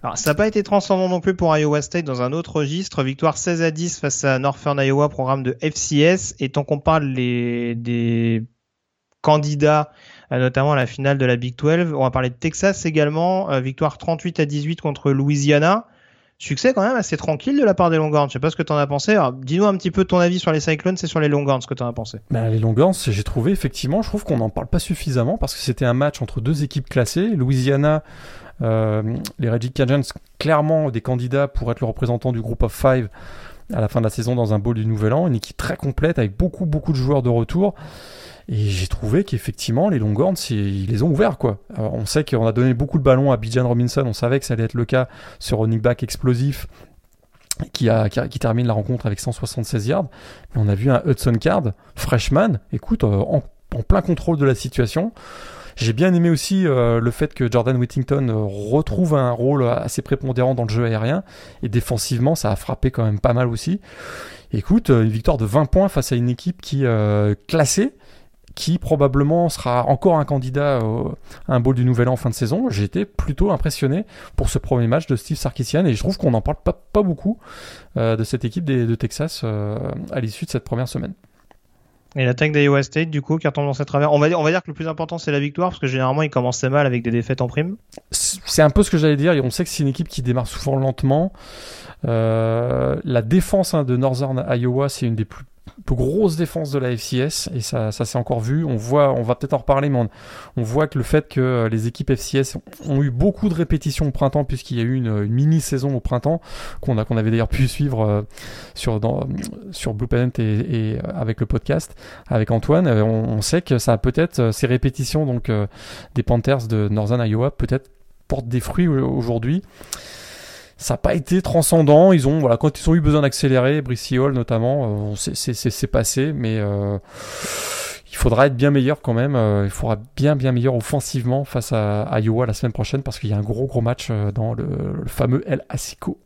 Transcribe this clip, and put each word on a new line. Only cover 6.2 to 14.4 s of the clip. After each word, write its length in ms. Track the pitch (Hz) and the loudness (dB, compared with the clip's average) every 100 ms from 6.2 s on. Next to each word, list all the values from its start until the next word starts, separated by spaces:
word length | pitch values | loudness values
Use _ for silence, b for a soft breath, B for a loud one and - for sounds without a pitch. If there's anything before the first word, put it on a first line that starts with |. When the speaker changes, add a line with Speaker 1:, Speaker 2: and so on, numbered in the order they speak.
| - - | -2 -6
Speaker 1:
Et 100 | 135 | -4
tant 140 | 143 | -2
qu'on 140 | 139 147 | -2 -2
parle 280 | 151 160 143 | 2 2 0
les, 680 | 127 123 123 120 120 120 | -2 -2 -2 -2 -2 -4
des 720 | 117 120 120 117 117 117 113 113 _ _ _ _ _ _ _ | -4 -4 -2 0 2 2 0 -4 _ _ _ _ _ _ _
candidats, 680 | - 151 147 147 147 151 151 B B B B | 2 4 2 2 4 4 0 B B B B
euh, 60 | 127 | 0
notamment 360 | 127 131 143 | 0 2 2
à 20 | 143 | 2
la 100 | 120 | 0
finale 320 | - 135 139 | -2 0 2
de 80 | 127 | 2
la 100 | 120 | 2
Big 200 | 123 123 | -2 -2
Twelve, 400 | 147 165 170 143 | 0 2 0 0
on 80 | |
va 80 | 131 | 0
parler 180 | 131 127 | 2 -2
de 60 | 123 | -2
Texas 500 | 160 - 196 190 165 | -6 0 -2 0 0
également. 640 | 156 147 156 175 185 190 | 2 2 2 0 0 0
Euh, 100 | 135 | -2
victoire 380 | 131 131 151 - | -2 -2 -4 -2
trente-huit 420 | - 165 180 | -4 -4 -4
à 60 | 165 | -2